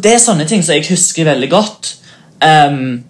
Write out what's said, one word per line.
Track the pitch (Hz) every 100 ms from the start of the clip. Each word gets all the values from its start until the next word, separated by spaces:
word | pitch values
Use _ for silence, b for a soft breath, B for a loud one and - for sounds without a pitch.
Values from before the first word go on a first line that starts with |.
det | 208 233
er |
sånne | 233 160 156
ting | 214
som | 170 147
jeg | 156
husker | 180 - 165 156
veldig | 127 123
godt. | 185 214 - - - b b b -
Ehm, | 156 156 143 139 131 120